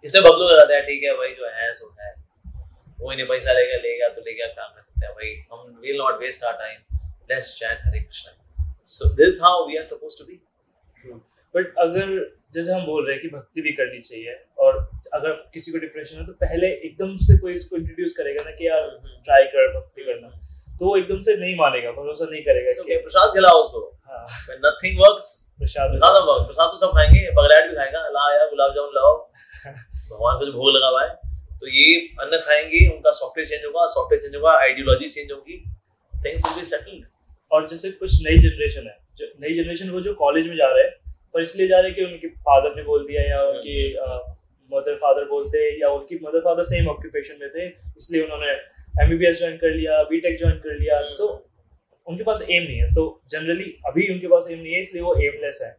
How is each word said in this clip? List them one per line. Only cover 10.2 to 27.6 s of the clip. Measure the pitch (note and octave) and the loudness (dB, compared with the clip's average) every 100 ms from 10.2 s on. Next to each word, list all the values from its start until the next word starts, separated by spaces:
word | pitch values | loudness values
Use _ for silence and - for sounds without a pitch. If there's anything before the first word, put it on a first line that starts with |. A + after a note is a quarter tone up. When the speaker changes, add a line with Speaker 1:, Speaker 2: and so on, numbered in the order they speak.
Speaker 1:
to | D3 | -20
be। | F3+ _ _ _ _ _ _ | -20 _ _ _ _ _ _
Speaker 2:
True। | B2+ A#2 _ _ _ F3 | -20 -20 _ _ _ -4
But | F#3 - | -4 0
अगर | E3+ F3+ G3 F#3+ - _ _ | 0 0 -4 -6 -8 _ _
जैसे | D#3+ E3+ | -8 -4
हम | F#3 E3 | -4 -4
बोल | D#3 C3+ | -6 -4
रहे | |
हैं | C3+ | -6
कि | D#3+ | -10
भक्ति | D3 - D#3+ | -18 -16 -10
भी | D3+ | -8
करनी | C#3+ B2+ B2 | -6 -6 -8
चाहिए, | A#2+ A#2 A#2 B2 _ - | -16 -16 -18 -18 _ 2
और | C3+ C3 - - - | 2 2 -6 -12 -10
अगर | D3+ D3+ D#3 - | -6 -6 -8 -12
किसी | E3 D#3+ | -18 -12
को | D#3+ | -10
डिप्रेशन | D#3 D3+ D3 D#3 | -12 -16 -18 -16
है | D3+ | -18
तो | |
पहले | - D#3+ E3 F#3 | -8 -6 -2 -4
एकदम | - E3 - F#3+ F#3+ | -4 -12 -10 -10 -2
से | - - | 6 6
कोई | F#3 | 6
इसको | F3+ - F3 | -10 -8 -10
इंट्रोड्यूस | D#3+ - F3 | -10 -8 -8
करेगा | E3 D3 C#3+ | -6 -8 -8
ना | D3+ | -12
कि | D#3 E3 | -6 -2
यार | D#3+ | -2
Speaker 1:
हम्म। | D3 - - - - | -4 -12 -20 -20 4
Speaker 2:
ट्राई | C#3 | 4
कर | - - - - | 6 4 2 0
भक्ति | - - | -12 -16
करना, | - A#2+ A#2+ | -12 -12 -12
Speaker 1:
हम्म। | - - - - - | -20 -20 -20 -20 -6
Speaker 2:
तो | F3+ | 0
वो | G3 | 0
एकदम | F3+ F#3+ | 0 -4
से | G#3+ G3+ | 0 0
नहीं | F3+ F3+ | -2 0
मानेगा, | D3 B2+ A#2 | 0 0 -8
भरोसा | A#2+ C#3+ D3+ D#3+ | -10 -12 -8 -10
नहीं | D#3 | -8
करेगा | D3 B2+ B2+ | 0 0 2
Speaker 1:
तो | - | -4
Speaker 2:
कि | - E3 | -2 -4
Speaker 1:
प्रसाद | - F#3 G#3 | 0 4 4
खिलाओ | G3 F#3 | 6 8
उसको। | E3 - A#2+ G#2 - _ | 8 4 -4 -14 -18 _
Speaker 2:
हाँ। | B2+ A#2+ | -20 -16
Speaker 1:
When | - - C3+ | -18 -16 -2
nothing | C#3+ D3+ F#3 F3+ | 0 0 -4 6
works, | G3 G#3 - - - _ | 6 6 -8 -18 -20 _
Speaker 2:
प्रसाद | - D3 C#3 | -8 -2 -2
Speaker 1:
प्रसाद | C3+ E3 F#3+ | 4 6 6
works। | D3+ C3+ - | 4 2 0
प्रसाद | - E3 | 0 0
तो | - | 2
सब | F#3 | 2
खाएंगे, | E3 D3+ - F3+ | 4 8 8 8
बगलैट | - C#3+ D3+ | 2 8 6